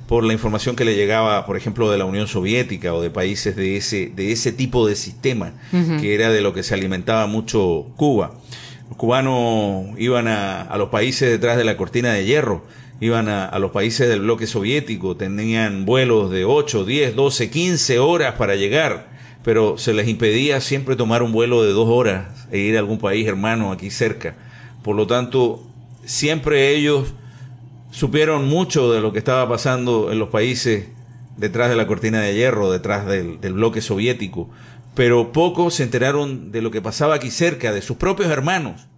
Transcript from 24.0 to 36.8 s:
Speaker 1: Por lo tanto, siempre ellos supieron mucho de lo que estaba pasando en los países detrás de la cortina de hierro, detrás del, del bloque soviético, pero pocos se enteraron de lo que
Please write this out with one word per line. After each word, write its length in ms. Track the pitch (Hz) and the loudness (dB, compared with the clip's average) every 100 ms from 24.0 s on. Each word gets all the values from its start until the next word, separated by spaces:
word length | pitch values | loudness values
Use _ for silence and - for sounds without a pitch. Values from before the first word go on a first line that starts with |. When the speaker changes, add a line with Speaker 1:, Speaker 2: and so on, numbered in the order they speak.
| 113 - 82 - - - - - | -2 -2 -8 -12 -16 -20 -20 -10
Speaker 1:
Por 140 | 104 104 | -4 0
lo 100 | 104 | 2
tanto, 560 | 120 123 - 120 - - - - - | 0 0 2 2 0 -12 -20 -20 -18
siempre 720 | - - 147 160 151 147 139 151 | -8 -2 0 0 2 4 4 4
ellos 380 | 147 143 127 - - - - - - - - | 4 2 0 -8 -16 -18 -18 -18 -20 -20 -18
supieron 560 | - 139 147 156 151 135 | -4 0 2 2 2 2
mucho 420 | 160 180 156 123 | 2 2 2 4
de 100 | 113 | 4
lo 120 | 107 | 2
que 60 | 101 | 0
estaba 280 | 110 127 123 | 0 2 2
pasando 640 | 120 135 127 123 117 92 | 0 0 0 2 2 2
en 80 | 110 | 0
los 100 | 104 | 0
países 580 | 110 120 127 123 104 - - - - - - | 0 0 0 0 0 -2 -14 -20 -20 -20 -6
detrás 320 | 104 113 120 | -4 0 2
de 60 | 117 | 2
la 120 | 107 | 0
cortina 320 | 98 110 110 | 0 0 0
de 140 | 104 104 | 0 2
hierro, 360 | 127 107 98 | 2 2 2
detrás 340 | 92 101 101 101 | 0 0 -2 0
del, 320 | 98 85 80 | -2 -2 -6
del 140 | 98 | -6
bloque 260 | 92 113 110 | 0 0 0
soviético, 680 | 110 98 117 117 98 - - - - - - | -2 -2 -2 -2 -6 -8 -12 -14 -20 -20 -8
pero 380 | - 120 120 113 | 0 4 4 2
pocos 440 | 151 175 175 170 165 | 2 2 2 0 0
se 80 | |
enteraron 680 | 123 123 131 143 143 127 95 | -2 0 0 0 -2 -6 -8
de 100 | 113 | -4
lo 80 | 113 | -4
que 100 | 110 | -4